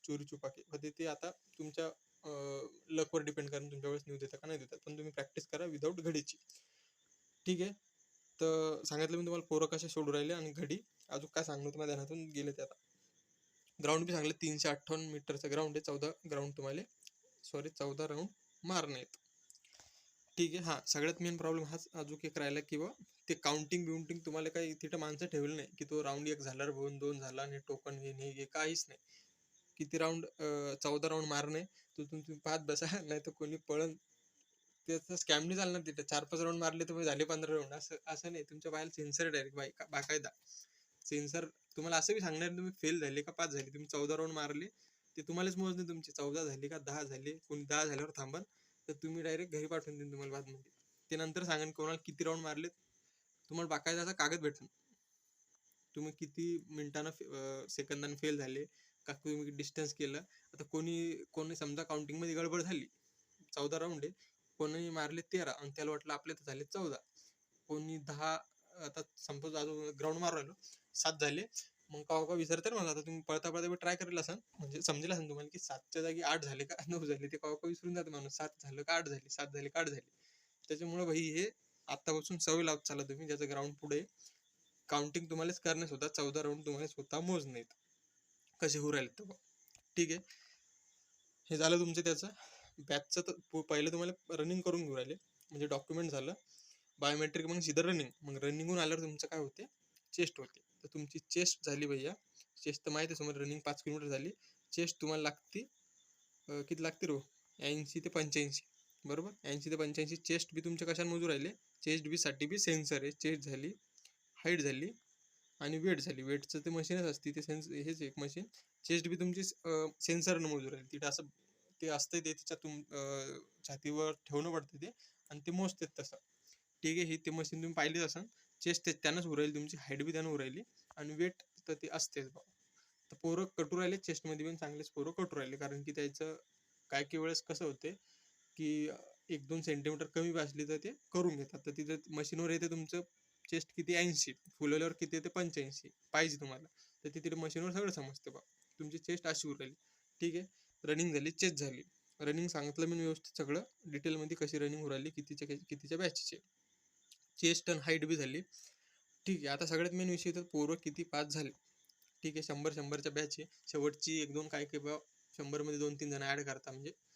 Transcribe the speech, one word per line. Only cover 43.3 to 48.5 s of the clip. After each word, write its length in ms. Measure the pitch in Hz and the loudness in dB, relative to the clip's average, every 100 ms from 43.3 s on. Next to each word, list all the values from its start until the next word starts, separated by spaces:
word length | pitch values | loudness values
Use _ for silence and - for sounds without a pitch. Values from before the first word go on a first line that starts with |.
पास 180 | 170 165 | -2 0
झाले, 160 | 139 135 | 0 -6
तुम्ही 200 | 143 147 | -8 -4
चौदा 300 | 151 147 156 | 0 0 0
राऊंड 160 | 160 | 0
मारले 340 | 156 147 147 185 _ _ _ _ - | -2 -2 -4 -6 _ _ _ _ -10
ते 60 | |
तुम्हालाच 340 | 160 175 190 180 | -4 0 2 2
मोजणे 320 | 190 180 175 | 0 0 -2
तुमचे 240 | 165 156 | -6 -8
चौदा 320 | - 143 151 | -4 -2 0
झाले 240 | 151 135 143 | -2 -4 -6
का 100 | 156 | -6
दहा 240 | 143 147 | -6 -4
झाले. 360 | 143 131 139 160 - | -4 -6 -8 -8 -8
कोणी 160 | 147 | -6
दहा 200 | 143 147 | 2 2
झाल्यावर 260 | 156 139 151 147 | 4 0 -4 -6
थांबन 260 | 135 160 202 | -6 -6 -8